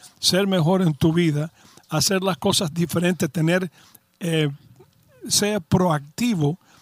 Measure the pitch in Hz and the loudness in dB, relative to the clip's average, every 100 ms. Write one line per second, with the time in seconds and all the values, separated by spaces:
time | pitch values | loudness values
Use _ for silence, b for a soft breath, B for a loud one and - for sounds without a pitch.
0 | B B - 180 202 185 156 185 180 143 | B B 0 0 2 2 2 2 0 2
1 | 165 170 165 147 160 _ b b b 156 | 2 2 2 0 -6 _ b b b -2
2 | - 190 190 170 202 - 170 165 170 175 | 0 0 -2 -2 0 0 -2 -2 -2 0
3 | 175 175 160 175 160 185 185 b b b | 0 0 -2 0 2 0 -2 b b b
4 | b - 175 160 147 143 - - - _ | b -10 -2 0 0 -4 -16 -20 -20 _
5 | _ - 349 - 208 208 - 185 180 147 | _ -16 -4 -2 0 -2 0 2 2 0
6 | 143 - 240 180 143 175 b b | -4 -4 -2 0 0 -2 b b